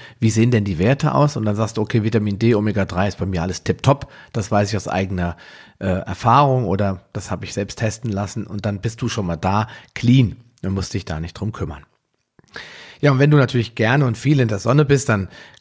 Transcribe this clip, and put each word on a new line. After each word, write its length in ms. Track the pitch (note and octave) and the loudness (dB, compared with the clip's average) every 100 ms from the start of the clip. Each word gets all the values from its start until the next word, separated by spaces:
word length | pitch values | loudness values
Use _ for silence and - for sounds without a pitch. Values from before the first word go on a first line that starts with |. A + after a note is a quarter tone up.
| - - | -12 -2
wie 100 | A2+ | 0
sehen 220 | A2 A#2 | 4 4
denn 140 | A#2 G2 | 4 0
die 120 | D#2+ | 0
Werte 380 | G2+ C#3+ D3+ C3 | 2 2 0 2
aus?" 200 | D3 B2+ | 2 0
Und 100 | G#2+ | -2
dann 100 | G#2 | -2
sagst 220 | G#2+ - | -2 -2
du, 40 | |
"Okay, 220 | G#2 A#2 | -2 0
Vitamin 340 | G#2+ A2 G#2 G2+ | 2 0 0 0
D, 160 | A#2 | 2
Omega-drei 540 | G#2+ G#2+ G2+ F#2 F2+ G2+ | 2 2 -2 -2 -2 -2
ist 100 | - | -2
bei 80 | G2 | -4
mir 160 | F#2 | -2
alles 220 | F2 F2+ | -2 -4
tipptopp, 480 | - - - C#3 - - - | -4 0 2 0 -2 -20 -10
das 180 | A#2 G2+ | -8 0
weiß 180 | G#2 G2+ | 0 0
ich 80 | G#2 | -2
aus 100 | - | -4
eigener, 480 | F#2 F#2+ F#2 F2 E2 - - - - | -4 -2 -2 -4 -6 -14 -20 -20 -8
äh, 80 | F#2+ | -2
Erfahrung 800 | F#2 - G2 A#2 B2+ C#3+ C3 G#2 | -2 -4 -2 2 4 4 2 0
oder 420 | F#2+ G2+ F#2 _ | 0 -2 -4 _
das 200 | - - | -12 -8
hab 120 | G2 | -8
ich 120 | G2+ - | -8 -8
selbst 240 | G2+ - | -8 -4
testen 320 | A2 - A#2 | -4 -4 -6
lassen." 340 | G2 G2+ A2+ G2 | -4 -4 -8 -8
Und 220 | G2+ G#2 | -6 -6
dann 140 | G2+ | -4
bist 200 | A#2 - | -6 -6
du 80 | A#2+ | -6
schon 160 | - F2+ | -4 -4
mal 100 | E2+ | -2
da 320 | F#2 G2+ A2 - - - | 0 0 -2 -8 -16 -2
clean 400 | A#2 C3 A2 - - _ | 4 6 4 0 -18 _
und 100 | F#2+ F#2+ | -4 -4
musst 180 | F2+ | -4
dich 120 | G2+ - | -6 -6
da 140 | D#2 | -8
nicht 140 | E2 | -8
drum 200 | - G2+ | -8 -8
kümmern. 280 | - D#2 C#2+ - _ _ _ _ _ _ - - - - - | -6 -8 -10 -18 _ _ _ _ _ _ -18 -18 -20 -20 -2
Ja, 120 | D3 | 2
und 80 | C3 | 4
wenn 100 | D3 | 4
du 80 | D3 | 4
natürlich 380 | B2+ B2 A2+ - | 4 0 -2 0
gerne 320 | A2 C#3 C3 | 0 2 0
und 100 | A2+ | 0
viel 220 | C3+ D3 | 0 2
in 80 | A#2 | 2
der 100 | G2+ | 0
Sonne 260 | A2+ C#3 | 2 2
bist, 240 | D3 C#3 - | 4 2 2
dann 200 | G#2+ F2+ - - - | 0 -2 -10 -20 -2